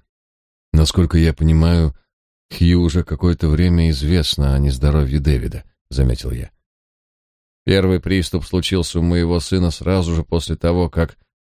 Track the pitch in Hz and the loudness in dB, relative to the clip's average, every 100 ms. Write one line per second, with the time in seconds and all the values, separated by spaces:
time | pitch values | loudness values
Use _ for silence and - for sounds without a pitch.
0 | _ _ _ _ _ _ _ 80 78 - | _ _ _ _ _ _ _ 2 2 2
1 | 82 82 82 73 78 80 82 85 80 - | 2 4 2 2 2 4 4 2 0 -2
2 | _ _ _ _ _ - 87 87 87 82 | _ _ _ _ _ 0 2 4 2 0
3 | 85 80 87 82 80 76 87 85 82 71 | -4 -2 -2 0 0 2 2 2 2 0
4 | 73 87 78 - 69 69 71 64 73 76 | 0 0 0 -2 0 0 0 0 0 0
5 | 67 73 71 67 58 - - _ _ 65 | 0 0 0 -2 -2 -10 -16 _ _ -2
6 | 65 58 64 60 60 _ _ _ _ _ | 0 0 -6 -10 -10 _ _ _ _ _
7 | _ _ _ _ _ _ - 95 92 92 | _ _ _ _ _ _ 0 2 2 0
8 | 87 95 85 90 - 92 85 92 85 85 | 0 -2 -2 -6 -4 -4 -2 -4 -2 -2
9 | 82 87 85 87 - 95 87 - - 95 | 0 0 0 -2 -2 -2 -2 -2 -2 -2
10 | 85 82 80 85 - 80 85 87 85 - | 0 -4 -2 -6 -4 -4 -2 0 -2 -2
11 | 82 - _ _ | -4 -6 _ _